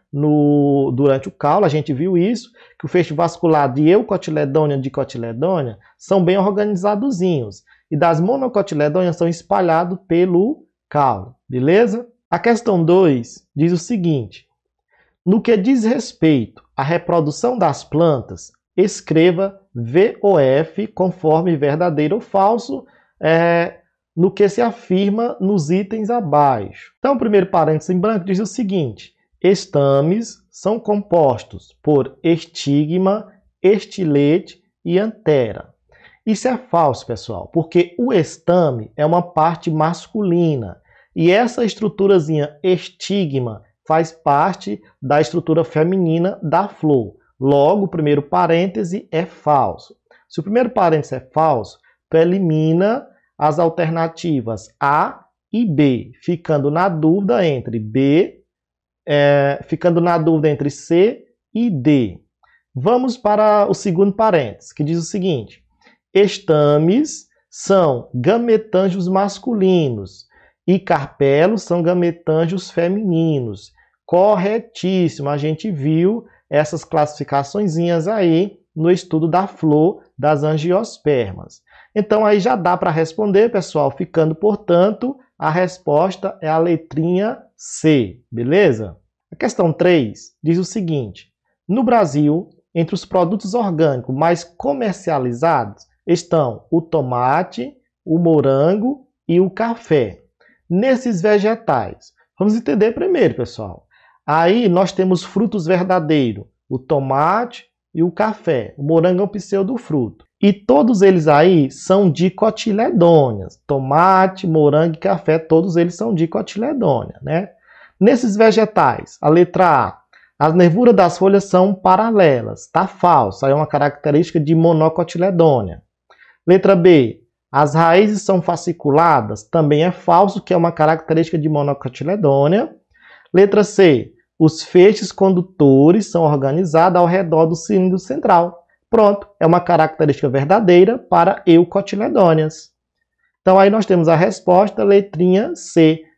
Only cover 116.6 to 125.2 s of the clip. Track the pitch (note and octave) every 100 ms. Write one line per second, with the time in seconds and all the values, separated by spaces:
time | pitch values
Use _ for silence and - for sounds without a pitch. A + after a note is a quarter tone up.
116.6 | B3 C#4+ F3 A#2+ G#2 - C3+ D#3+ G3+ _
117.6 | _ _ - - G3+ C4+ A#3+ G3+ A3 G#3
118.6 | G#3+ F#3 C#3+ A2+ - - D3+ E3 F3 F3
119.6 | F3+ C#3+ G2 - _ _ _ - D3+ F3
120.6 | F3 F3 B3 G3 F3 - F#3+ G3 G3 F#3
121.6 | F#3+ F#3+ F#3 F#3+ A3+ G#3+ E3 B2 A2 G#2
122.6 | - D#3+ F#3+ - F3 D3+ G#2 - C#3 C#3+
123.6 | D3+ C#3+ C#3+ C#3+ D3+ D3 E3 E3 D3 D#3+
124.6 | E3 D#3+ D#3+ D#3+ E3+ E3+